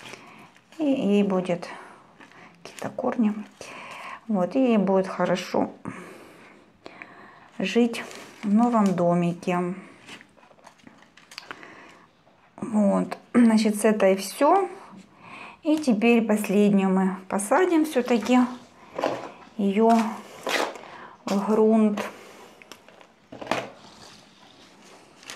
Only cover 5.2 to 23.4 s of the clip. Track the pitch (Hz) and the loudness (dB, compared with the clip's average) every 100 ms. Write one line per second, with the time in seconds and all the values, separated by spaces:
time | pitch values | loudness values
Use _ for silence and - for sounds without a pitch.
5.2 | 175 185 - - - - - - - - | -2 -2 -2 -2 -4 -6 -14 -14 -18 -20
6.2 | - - - - _ _ - - - - | -20 -20 -20 -20 _ _ -20 -20 -20 -20
7.2 | - - - - 190 233 240 226 - - | -20 -20 -16 -6 -2 0 0 -2 -12 -16
8.2 | - - 208 208 240 233 202 180 175 175 | -20 -8 0 2 4 2 2 2 2 2
9.2 | 175 170 - 175 180 190 - - - - | 0 -2 -4 -2 -4 -8 -14 -20 -20 -20
10.2 | - _ - _ - _ - - - _ | -20 _ -20 _ -20 _ -20 -20 -20 _
11.2 | - - - - - - - - _ _ | -20 -20 -18 -18 -18 -20 -20 -20 _ _
12.2 | _ _ _ - - 214 202 190 180 - | _ _ _ -12 -4 2 2 2 -2 -8
13.2 | - 240 233 220 220 208 220 214 190 196 | -2 4 6 6 2 2 2 4 4 2
14.2 | - - 294 381 370 - - - - _ | -2 0 4 4 0 -6 -20 -20 -20 _
15.2 | - - - - 320 311 262 208 233 233 | -20 -20 -20 -8 -2 0 2 2 4 4
16.2 | 226 208 208 202 208 196 190 190 190 185 | 2 -2 0 2 4 4 2 2 0 -2
17.2 | - 196 202 320 370 330 302 254 240 240 | -6 -6 0 2 4 2 2 -2 0 0
18.2 | - 254 247 - - - - - - - | 2 2 2 -4 -20 -20 -18 -6 -4 -6
19.2 | - - - - 202 196 226 233 220 - | -12 -18 -16 -4 -2 2 4 4 0 -6
20.2 | - - - - - - - - - - | -16 -12 -6 -4 -4 -8 -18 -20 -20 -14
21.2 | - 196 196 220 220 220 214 208 - - | -4 -2 0 2 4 4 4 0 -8 -12
22.2 | - - - - - - - - - _ | -20 -20 -20 -20 -20 -20 -20 -20 -20 _
23.2 | - - | -20 -14